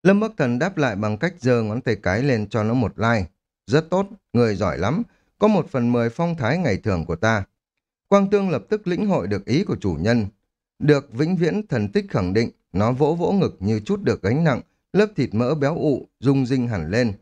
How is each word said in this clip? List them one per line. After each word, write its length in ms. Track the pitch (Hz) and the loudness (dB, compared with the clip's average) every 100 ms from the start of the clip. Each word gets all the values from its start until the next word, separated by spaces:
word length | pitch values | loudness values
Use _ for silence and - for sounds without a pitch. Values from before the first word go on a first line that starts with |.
Lâm 160 | 175 202 | 4 2
Bắc 120 | 220 - | 0 -2
Thần 220 | 131 120 | -2 0
đáp 180 | 175 165 | -2 0
lại 180 | 135 | -2
bằng 220 | 98 107 107 | 0 -2 -2
cách 160 | 175 185 | -4 -2
giơ 220 | 127 120 | 0 2
ngón 200 | 110 113 | 0 -4
tay 140 | 127 | -4
cái 280 | 104 - 101 | -2 0 0
lên 240 | 143 117 101 | 2 0 0
cho 140 | 117 | -2
nó 100 | 107 | 0
một 260 | 127 101 - | 0 0 0
like. 260 | 113 113 82 _ _ _ - | 0 0 -2 _ _ _ 0
"Rất 220 | 135 160 | 0 2
tốt, 180 | 180 196 - _ | -2 -2 -10 _
người 220 | 117 117 | 0 0
giỏi 220 | 98 98 67 | 0 -2 -2
lắm, 260 | 95 175 233 _ _ _ | -2 -2 -6 _ _ _
có 80 | 208 | 2
một 200 | 202 - | 2 0
phần 220 | 131 120 | -2 0
mười 180 | 120 117 | 0 0
phong 260 | 117 170 | -2 -4
thái 220 | 165 113 170 | -2 -2 0
ngày 200 | 156 92 | -2 -2
thường 280 | 110 90 | -2 -2
của 100 | 80 | -2
ta." 280 | 82 110 110 98 _ _ _ _ _ _ | -2 0 0 -4 _ _ _ _ _ _
Quang 220 | 202 196 | 2 4
Tương 200 | 202 196 | 0 0
lập 140 | 131 - | -4 -4
tức 180 | 214 175 | -4 -2
lĩnh 200 | 175 208 | -2 0
hội 200 | 160 95 | 0 0
được 180 | 101 | -4
ý 180 | - 131 | 0 0
của 120 | - | 0
chủ 220 | - 101 76 | -2 -2 0
nhân. 260 | 98 120 101 _ _ _ _ _ | 2 2 0 _ _ _ _ _
Được 340 | 139 147 - | 2 2 0
vĩnh 220 | 113 156 | -4 -2
viễn 320 | 180 170 202 208 | 0 0 -2 -2
thần 200 | 123 104 | -2 0
tích 180 | 208 196 | -2 -2
khẳng 240 | 120 90 | -2 0
định, 160 | 101 117 _ _ | 0 0 _ _
nó 180 | 90 110 | 0 0
vỗ 240 | 127 147 | 2 0
vỗ 160 | 170 175 | 2 0
ngực 260 | 190 131 - | 2 0 -2
như 200 | 98 110 | -2 -2
chút 220 | 107 202 | -2 -2
được 200 | 131 104 | -2 0
gánh 220 | 101 139 | 0 2
nặng, 180 | 165 123 - _ _ | 2 0 -6 _ _
lớp 140 | 175 214 | 0 0
thịt 180 | 214 117 | 0 -2
mỡ 220 | 110 120 | 0 0
béo 200 | 151 139 | 0 -2
ụ, 320 | 170 147 127 - _ | 0 -2 -2 -6 _
rung 260 | 135 139 | 0 2
rinh 220 | 123 131 120 | 2 -2 -2
hẳn 220 | 101 78 | -4 -2
lên. 240 | 110 120 98 | 0 0 -4